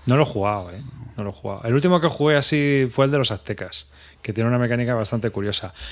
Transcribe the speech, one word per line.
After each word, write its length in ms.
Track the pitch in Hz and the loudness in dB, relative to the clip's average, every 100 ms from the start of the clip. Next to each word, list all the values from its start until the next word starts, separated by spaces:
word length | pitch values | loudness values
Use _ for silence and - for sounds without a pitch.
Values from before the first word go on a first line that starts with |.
| 123 | 2
No 100 | 139 | 4
lo 60 | |
he 40 | 143 | 4
jugado, 440 | 107 101 104 87 | 0 -2 -2 -6
¿eh? 100 | 90 131 - - - | -14 -14 -16 -12 -8
No 60 | |
lo 60 | - | -8
he 40 | |
jugado. 280 | - 101 98 | -8 -8 -6
El 100 | 113 | 0
último 260 | 135 180 175 | 2 4 4
que 80 | 156 | 2
jugué 280 | 131 147 147 | 2 4 4
así 520 | - 151 143 139 127 | 2 2 2 2 2
fue 140 | 135 | 2
el 60 | 135 | 2
de 80 | 143 | 2
los 120 | 123 | 0
aztecas, 580 | 110 - 101 92 - - - - - | -4 -6 -8 -10 -12 -16 -20 -20 -12
que 100 | - | -6
tiene 160 | 104 117 | -2 0
una 100 | 123 | 2
mecánica 360 | 120 120 120 | 2 0 0
bastante 340 | 120 110 117 110 | -2 -2 -2 -2
curiosa, 440 | 98 104 - 92 - - | -2 -4 -4 -6 -12 -16